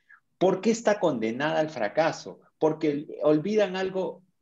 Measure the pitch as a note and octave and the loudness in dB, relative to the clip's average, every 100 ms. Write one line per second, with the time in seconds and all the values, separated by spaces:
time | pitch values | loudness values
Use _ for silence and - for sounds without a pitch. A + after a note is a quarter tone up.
0 | _ - _ - F3+ F#3+ A3 A3+ - G#3 | _ -20 _ 0 0 2 0 0 2 2
1 | F3 B2 A2 A#2+ D3+ D#3+ D#3 B2 G#2 - | 0 0 -2 -2 -2 0 -2 -2 -4 0
2 | D#3+ - - - _ - D#3 D#3 D#3 C#3+ | 0 0 -10 -16 _ -2 0 2 0 -2
3 | D#3 - D3+ D#3 F3+ G#3+ G3 F#3 F#3+ F#3 | -4 -2 2 4 2 2 0 0 -4 -4
4 | E3+ - _ _ | -6 -8 _ _